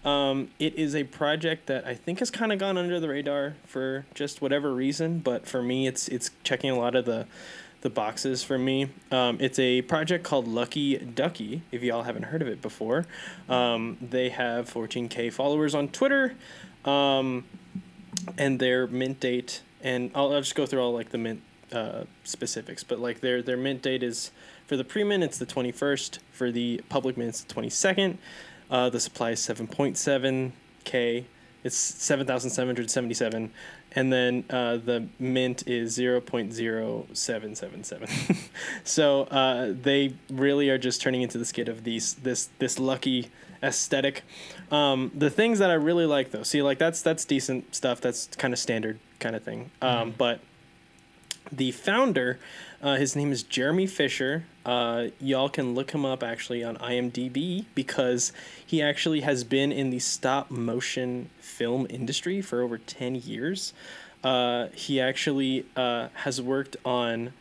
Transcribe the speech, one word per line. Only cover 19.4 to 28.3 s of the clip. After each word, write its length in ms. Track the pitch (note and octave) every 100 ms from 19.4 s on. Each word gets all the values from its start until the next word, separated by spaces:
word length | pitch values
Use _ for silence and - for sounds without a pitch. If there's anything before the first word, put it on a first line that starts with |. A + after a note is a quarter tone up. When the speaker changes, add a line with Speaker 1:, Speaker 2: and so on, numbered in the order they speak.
| B2 - - -
Speaker 1:
and 260 | C3 B2+ B2 C#3+
I'll, 180 | C#3
I'll 80 | C#3+
just 140 | C3+ -
go 100 | C#3
through 160 | C3+
all, 120 | B2
like, 160 | A#2+ A2+
the 100 | A#2+
mint, 220 | A2+ A2 - - -
uh, 320 | B2 G#2+ A2+ - -
specifics, 600 | - - A#2+ - - -
but, 160 | - A#2+
like, 220 | A#2+ A2+
their, 200 | C3 B2
their 140 | B2 B2+
mint 260 | C3+ C3+
date 180 | C#3 C3
is, 280 | B2 A2+ - - - - -
for 80 | C#3
the 60 |
pre-mint, 400 | C3 G#3+ G#3 G3+
it's 140 | D#3 -
the 80 | B2
twenty-first, 760 | - B2 A#2+ C#3+ C3+ - - -
for 200 | - B2
the 300 | A#2+ A#2+ A#2 -
public 280 | C#3 C3 B2+
mint, 120 | A#2
it's 140 | A2+
the 100 | -
twenty-second, 640 | - A2+ - F#3+ F#3+ G3 F3+ -